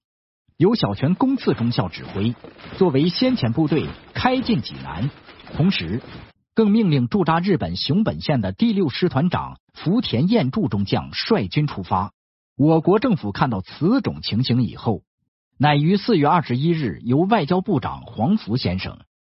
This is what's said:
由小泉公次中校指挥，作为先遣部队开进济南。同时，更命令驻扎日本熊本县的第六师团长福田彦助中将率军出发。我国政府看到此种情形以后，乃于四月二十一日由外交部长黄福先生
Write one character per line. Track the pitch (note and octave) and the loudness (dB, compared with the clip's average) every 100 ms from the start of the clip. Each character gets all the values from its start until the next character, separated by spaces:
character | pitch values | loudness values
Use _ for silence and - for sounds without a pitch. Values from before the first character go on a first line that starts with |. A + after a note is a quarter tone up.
| _ _ _ _ _ _ | _ _ _ _ _ _
由 | E3+ | 2
小 | A#3+ A2+ | 4 0
泉 | F#2+ C#3 | 0 0
公 | F#3 C4 C4+ | 2 2 2
次 | - | 0
中 | D3+ A#2 | 0 0
校 | A#2+ F#2+ | 0 -4
指 | - | -6
挥， | - F#2+ A2 B2 - - - - | -10 -4 -2 -4 -12 -20 -18 0
作 | F#3 | 2
为 | C3 E3+ | 4 0
先 | - B3+ | 2 0
遣 | - G#2+ | 0 0
部 | A#2 D3+ | 0 0
队 | D#3+ - - - | 0 -2 -10 -14
开 | - B3 C4 | -2 0 0
进 | B3 F#3+ | 0 -2
济 | - | -2
南。 | C2 C2 D#2 C3 - - - - | -10 -12 -6 -6 -6 -20 -20 -14
同 | - F3 | 0 2
时， | - E3 D3+ - - - _ _ | 2 -4 -6 -8 -20 -20 _ _
更 | - A3 | 0 2
命 | G#3+ G#3 | 4 4
令 | C#3+ B2 | 2 2
驻 | G#3 | 0
扎 | E3 E3 | 2 2
日 | F#3 E3 | 2 0
本 | F2+ F2+ | -2 -6
熊 | - E3 | -2 0
本 | G3+ D#2+ | 0 -2
县 | - C#3 | -2 -2
的 | F#2+ | -2
第 | F#2+ A#3 | 0 0
六 | G3+ E3+ | 2 -2
师 | - F3+ | 0 -2
团 | C3 F3 | 0 0
长 | G2 C#2 C2+ _ | -2 -6 -14 _
福 | - D3+ A3 | -8 -2 0
田 | - A2+ E3+ | 0 0 2
彦 | A#3 C#3 | 2 2
助 | B2 A2 | 0 -2
中 | G2+ | -2
将 | G2 A#2+ C2+ | 0 -2 -4
率 | - - G#3+ F#2+ | -10 0 0 0
军 | - D3+ | -2 -2
出 | - | -4
发。 | - F#2+ G2+ - _ _ _ - | -4 -2 -4 -10 _ _ _ 0
我 | D3 D#3+ | 4 4
国 | D#3 G#3 | 4 2
政 | C4 F3 | 2 0
府 | G2+ | -2
看 | F#2+ C#3+ | -2 0
到 | G2+ | 0
此 | - - D#3+ C4 | -6 -2 0 0
种 | - D2 | -2 -6
情 | - G#2 | -4 -2
形 | C3 A#2+ | 0 0
以 | A#2 - | 0 -2
后， | - F#2+ - _ _ _ _ _ | -4 -4 -6 _ _ _ _ _
乃 | D3 D3 | 2 4
于 | D3+ G3 | 4 2
四 | - F#3+ | 2 2
月 | C#3+ | 4
二 | F3 | 2
十 | - B2 | 0 0
一 | D#3+ | 0
日 | E3 C3 F#2 | 0 -2 -4
由 | A2+ C3+ | 0 0
外 | F#3+ A3+ C#3+ | 2 0 2
交 | F3+ | -2
部 | F#3+ D3+ | 0 -2
长 | - C#3 | -2 -10
黄 | - - B2 G#3+ | -12 -4 0 0
福 | - B2 | 0 -4
先 | G2 F2+ | -2 -4
生 | - - - _ | -6 -12 -20 _